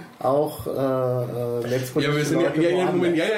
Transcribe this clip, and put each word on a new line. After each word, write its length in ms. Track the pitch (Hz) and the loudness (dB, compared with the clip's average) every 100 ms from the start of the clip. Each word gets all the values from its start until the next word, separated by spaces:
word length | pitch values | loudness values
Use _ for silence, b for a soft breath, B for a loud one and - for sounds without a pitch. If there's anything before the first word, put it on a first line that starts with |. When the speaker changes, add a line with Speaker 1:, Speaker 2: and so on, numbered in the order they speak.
| 165 - | -16 -4
Speaker 1:
auch, 480 | 127 143 156 - - | 0 2 0 -4 -6
äh, 40 | |
äh, 960 | - 135 131 127 123 120 117 120 120 117 | -2 0 0 0 0 -2 -4 -4 -4 -2
netzpolitische 420 | 127 131 156 143 | -2 -2 -2 0
Speaker 2:
Ja, 60 | 147 | 0
wir 80 | 147 | 0
sind 160 | 156 | 2
ja, 60 | - | 2
Speaker 1:
Leute 120 | 156 | 2
Speaker 2:
ja, 60 | 170 | 2
ja, 60 | 180 | 2
Speaker 1:
woanders. 180 | 185 180 | 2 2
Speaker 2:
Moment, 220 | 175 160 | 2 2
ja, 80 | 190 | 0